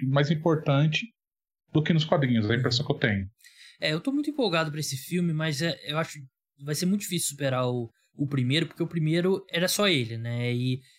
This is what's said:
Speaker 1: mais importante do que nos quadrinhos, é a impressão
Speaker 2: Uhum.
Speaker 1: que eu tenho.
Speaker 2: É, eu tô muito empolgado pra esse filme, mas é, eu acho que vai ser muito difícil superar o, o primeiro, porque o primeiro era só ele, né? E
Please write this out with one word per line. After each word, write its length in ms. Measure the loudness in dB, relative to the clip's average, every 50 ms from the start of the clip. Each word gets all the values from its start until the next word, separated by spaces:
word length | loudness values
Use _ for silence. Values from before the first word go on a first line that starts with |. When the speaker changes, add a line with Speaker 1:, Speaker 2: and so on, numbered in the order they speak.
| -2 2
Speaker 1:
mais 220 | 2 2 4 4
importante 760 | 2 2 2 2 2 2 2 2 2 4 4 2 2 0 -4 -6 -12 _ _ _ _ _ _ _ _ _ _ _ 0
do 100 | 0 2
que 100 | 4 2
nos 120 | 2 2
quadrinhos, 420 | 2 2 2 2 2 2 2 2 2
é 60 | 2
a 20 |
impressão 300 | 0 0 0 0 0 -2
Speaker 2:
Uhum. 120 | -2 -2 0
Speaker 1:
que 60 | 2
eu 60 | 2
tenho. 160 | 2 0 -2 -4 -10 _ -20 -20 -20 -20 -20 -20 -12 _
Speaker 2:
É, 120 | -2 -2 -2
eu 80 | -2
tô 100 | -2 -2 -2
muito 180 | -2 -2 -2
empolgado 400 | -2 0 0 2 2 2 0 0
pra 100 | -2 -4
esse 160 | -6 -6 -6
filme, 360 | -8 -6 -4 -2 0 0 0 0
mas 260 | 0 -2 -2 -2 0
é, 160 | -2 -2 -2 -4 -8
eu 140 | -4 -4 -2
acho 160 | -4 -4 -6
que 500 | -14 -18 -18 _ _ _ _ _ _ -6
vai 100 | -6 -4
ser 120 | -2 0
muito 140 | 0 0 -2 -2
difícil 280 | -4 -4 -2 -2 -4
superar 360 | -4 -4 -2 -2 0 0 0 0
o, 220 | 0 -2 -4 -6 -10 _ _ _ _
o 100 | -6 -4 -2
primeiro, 380 | 0 0 0 2 2 2 0
porque 160 | -2 -4 -6 -6
o 60 | -4
primeiro 560 | -2 -2 0 2 2 2 2 2 0 0 -2 -4
era 160 | -2 -2 0
só 220 | 0 0 2 2 2
ele, 280 | 2 2 0 -2 -4
né? 360 | -6 -6 -4 -4 -2 -2 -2 0
E 220 | 0 0 0 -2 -2 -6 -14 _